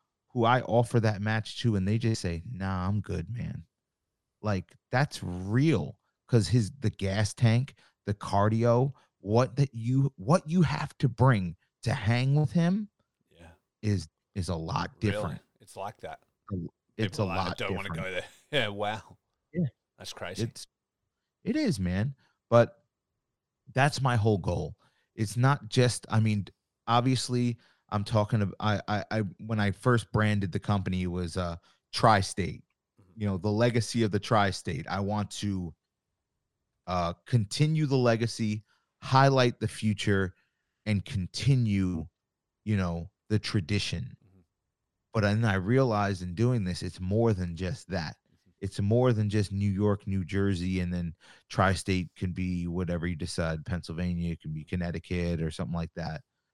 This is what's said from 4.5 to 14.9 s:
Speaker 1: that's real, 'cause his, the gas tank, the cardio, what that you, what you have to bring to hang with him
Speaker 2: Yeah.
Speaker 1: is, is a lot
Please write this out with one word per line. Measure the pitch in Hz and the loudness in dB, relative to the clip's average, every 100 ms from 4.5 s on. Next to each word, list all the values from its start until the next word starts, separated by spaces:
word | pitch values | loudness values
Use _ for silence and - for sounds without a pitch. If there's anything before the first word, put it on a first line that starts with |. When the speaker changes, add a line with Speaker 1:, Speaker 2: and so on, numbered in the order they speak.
| 95 - _ - | -2 -4 _ -4
Speaker 1:
that's | 127 147 - | -2 -2 -4
real, | 92 90 95 120 156 120 73 - _ _ - | -8 -6 -2 2 4 2 -2 -10 _ _ 0
'cause | 120 87 | 2 4
his, | 123 98 - | 2 2 -2
the | 107 | -4
gas | - 98 98 104 | -2 -2 0 -2
tank, | - 117 117 135 - _ _ - | 2 4 4 0 -8 _ _ -6
the | |
cardio, | 101 - 98 104 110 117 117 139 - _ _ | -6 0 2 4 4 4 4 2 -4 _ _
what | 95 110 127 123 | 0 2 2 0
that | 143 | -2
you, | 117 113 131 139 - | -2 0 0 0 -2
what | 98 185 151 | 0 0 2
you | 180 | 2
have | 139 147 143 - | 2 0 -6 -2
to | 131 | -2
bring | - 127 110 90 - _ _ | 2 4 4 0 -8 _ _
to | - - | -4 -2
hang | 101 120 131 143 | 0 2 2 2
with | 151 | 2
him | 175 170 196 208 _ _ _ _ | 2 2 0 -4 _ _ _ _
Speaker 2:
Yeah. | - 85 82 _ _ | -20 -20 -20 _ _
Speaker 1:
is, | 104 98 80 _ _ 101 | -2 -2 -4 _ _ -8
is | 85 | -6
a | 85 | -6
lot | 82 - 92 | -4 -4 -4